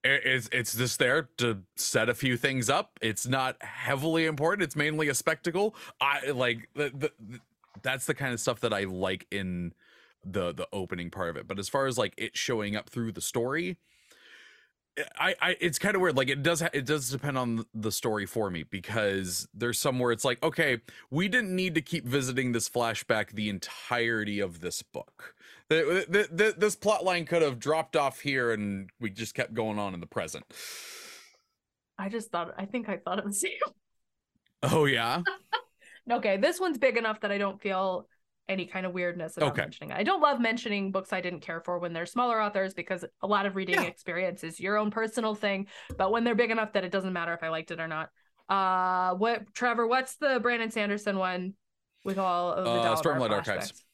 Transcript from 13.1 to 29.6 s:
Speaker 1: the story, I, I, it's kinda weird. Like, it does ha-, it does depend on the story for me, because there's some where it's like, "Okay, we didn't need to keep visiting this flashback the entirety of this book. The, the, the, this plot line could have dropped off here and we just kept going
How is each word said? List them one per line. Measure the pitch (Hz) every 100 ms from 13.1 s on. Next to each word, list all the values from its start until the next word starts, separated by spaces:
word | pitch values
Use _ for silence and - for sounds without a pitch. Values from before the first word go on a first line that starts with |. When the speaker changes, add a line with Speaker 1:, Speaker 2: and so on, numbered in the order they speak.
Speaker 1:
the | 104
story, | - 123 120 147 180 180 _ _ _ - - - - - _ _ _ - 151 -
I, | 170 180
I, | 170 180
it's | 175 147
kinda | 196 190
weird. | 180 135
Like, | 135
it | 139
does | 143 170
ha-, | 160
it | 143 123
does | 151 127
depend | 135 147 131
on | 123 113 117
the | 107 107
story | - 120 107 98
for | 117 101
me, | 87
because | 80 98 90 110 104 98 92 87 -
there's | 101 120 113
some | 147 127
where | 123
it's | 113
like, | 135 123
"Okay, | 160 - 156 120 - - -
we | 139 196
didn't | 247 214
need | 185 185 160
to |
keep | - 170 120
visiting | 139 127 131 127
this | 117 -
flashback | 123 117 107 - 110 101
the | 107 104
entirety | 98 - - - 120 117 113 104 101
of | 98 85
this | 87 -
book. | - - - _ - _ - - _
The, | 160 147 180 165
the, | 190 208
the, | 165 214 180
this | 208 -
plot | 202 214
line | 185 175 160
could | 170
have | 151 123
dropped | 127 156 156 160
off | 139 -
here | 143 135 120
and | 110 104 98 95 _
we | 113
just | 98 113 -
kept | 123
going | 113